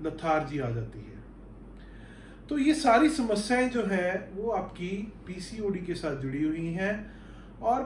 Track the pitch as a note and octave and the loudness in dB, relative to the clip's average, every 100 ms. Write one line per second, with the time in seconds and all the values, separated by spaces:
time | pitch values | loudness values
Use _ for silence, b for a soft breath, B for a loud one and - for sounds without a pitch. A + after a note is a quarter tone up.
0 | D#3 - E3 D#3 C#3 D3 A#2+ A#2 G#2 - | -8 -2 2 2 2 -2 -2 -2 -6 -10
1 | G2+ G2 - - - - - - B B | -14 -16 -16 -18 -18 -18 -18 -18 B B
2 | B B B B - D4 C#4 - B3+ A#3 | B B B B -4 4 4 6 8 8
3 | D#4 - A3+ G#3 G#3 B3 B3+ A#3+ F#3+ F#3+ | 8 6 2 2 2 4 4 2 2 2
4 | F3+ F#3+ - F#3+ A3+ F#3+ F#3 - F3 G3+ | 2 0 -4 -4 -2 0 -2 -6 -4 -4
5 | G#3+ - F#3 F#3 - A3 G3+ E3+ F3+ E3 | -6 -10 -12 -10 -8 -4 -2 -2 -2 -4
6 | D#3 C3+ C3+ C#3+ D#3 D#3+ E3 F3 G3 G#3 | -2 -2 -2 0 0 0 -2 0 0 0
7 | G#3+ B B B B B A3 B3+ | -6 B B B B B 2 2